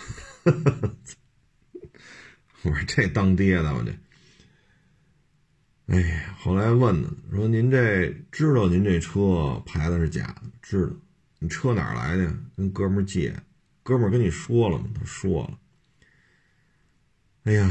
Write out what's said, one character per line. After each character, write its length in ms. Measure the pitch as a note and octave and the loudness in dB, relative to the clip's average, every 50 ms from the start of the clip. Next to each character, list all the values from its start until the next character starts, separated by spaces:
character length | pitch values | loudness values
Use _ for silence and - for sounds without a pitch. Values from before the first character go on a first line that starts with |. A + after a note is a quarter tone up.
| - - - - - - - - _ | -16 -16 -16 -16 -18 -20 -20 0 _
<laughs> 0 | E3 - D#3 D#3 C#3+ - - G#2+ G2+ - - - - - - _ _ _ _ _ _ _ _ _ _ - - - - _ - - - - - - - - _ _ _ _ - - | 2 2 2 2 0 0 0 -4 -6 -6 -10 -18 -20 -20 -20 _ _ _ _ _ _ _ _ _ _ -20 -20 -20 -20 _ -20 -20 -20 -20 -20 -20 -20 -20 _ _ _ _ -6 -2
我 60 | D#2+ | -2
说 140 | D2 D2 D#2+ | -2 -2 -2
这 220 | - - C#3 G#2 F2+ | -2 -2 -2 -2 0
当 260 | - G#2+ F#2+ F#2+ F#2 | 0 2 2 4 4
爹 280 | F2 G2 F#2+ F#2 E2 | 4 4 2 2 2
的， 120 | D#2+ D2 C2+ | 0 -2 -2
我 80 | A#1+ | -4
这。 100 | A#1 G#1+ G1+ - - _ _ _ _ - _ _ _ _ _ _ _ _ _ _ _ _ _ _ _ _ _ _ _ _ _ _ _ _ _ _ _ _ _ _ _ | -4 -6 -8 -12 -16 _ _ _ _ -20 _ _ _ _ _ _ _ _ _ _ _ _ _ _ _ _ _ _ _ _ _ _ _ _ _ _ _ _ _ _ _
哎 140 | - F#2 F#2 | 0 2 2
呀， 340 | E2+ E2 E2 D#2 - - - - | 2 2 -2 -4 -6 -10 -14 -6
后 120 | - F2 F#2 | -2 0 0
来 160 | G2 G#2+ A2+ | 2 2 4
问 320 | A#2+ B2 B2+ A2 F2+ D2 | 4 4 4 4 2 0
呢， 80 | - - - - - G2 | -2 -4 -8 -12 -10 -6
说 140 | F#2+ G2 A2 | -4 -2 0
您 240 | A2+ A2+ A2 A#2+ C3 | 2 2 2 4 4
这 400 | C3+ B2+ A#2+ A2 G2+ F#2 E2+ D2 - - - - | 4 4 4 2 2 2 0 0 -4 -8 -14 -14
知 240 | - - D#3 D#3 C#3 | -4 0 2 4 4
道 120 | A#2+ G2+ | 4 4
您 180 | F2 F2 F#2 G2 | 4 4 4 4
这 140 | G2+ F2 E2 | 2 2 0
车 640 | D#2+ - - G2 G2+ F#2+ F2+ E2 D2+ C#2 A#1+ - - | 0 -2 -2 0 2 2 2 2 0 -2 -4 -6 -8
牌 240 | - - D#2+ D2+ E2 | -6 -4 -2 -2 0
子 100 | F2 E2+ | 0 0
是 100 | E2 D2 | 0 -2
假 160 | C#2+ C#2+ - | -2 -6 -8
的， 160 | - - - - - - - | -8 -12 -14 -18 -18 -18 -20
知 260 | - - G2+ F#2+ E2+ | -10 -4 -2 -2 -2
道。 60 | - - - - _ _ _ _ _ _ _ | -2 -4 -10 -16 _ _ _ _ _ _ _
你 100 | D#2+ D#2+ | -8 -8
车 260 | - - - B2+ A#2 | -6 -4 -2 0 0
哪 140 | F#2+ C#2 G1+ | 0 -2 -4
儿 60 | A1 | -6
来 220 | A#1 A#1+ D2+ F2 | -6 -4 -2 -2
的 80 | F#2+ F2+ | 0 0
呀？ 100 | D#2 - - - - - | -2 -4 -6 -10 -12 -8
跟 140 | F#2 F#2+ F#2+ | -6 -6 -4
哥 160 | - - G2 F#2+ | -2 -2 -2 0
们 100 | G2 G2+ | 0 0
儿 40 | F#2+ | 0
借。 280 | G2 - F#2 C#2+ - - - - _ _ _ _ _ _ _ | -2 -2 -2 -2 -4 -6 -10 -14 _ _ _ _ _ _ _
哥 140 | _ - C3 | _ 0 2
们 100 | A#2+ A2+ | 2 2
儿 40 | G2 | 2
跟 100 | A#2 A#2+ | 2 2
你 100 | A2 E2+ | 2 0
说 380 | D#2 - - - A#2 A#2 A2+ G2 | 0 -4 -4 0 2 2 4 2
了 100 | D#2 A1+ | 0 -2
吗？ 60 | - - - | -4 -6 -8
他 100 | - - | -8 -10
说 380 | - - - - F#2+ F2 D2+ - | -10 -10 -4 -2 -2 -2 -2 -4
了。 140 | - - - _ _ _ _ _ _ _ _ _ _ _ _ _ _ _ _ _ _ _ _ _ _ _ _ _ _ _ _ _ _ _ _ _ _ _ _ _ | -6 -10 -16 _ _ _ _ _ _ _ _ _ _ _ _ _ _ _ _ _ _ _ _ _ _ _ _ _ _ _ _ _ _ _ _ _ _ _ _ _
哎 80 | G#2+ | 2
呀， 180 | G#2+ G#2 G2 F#2 | 2 4 4 2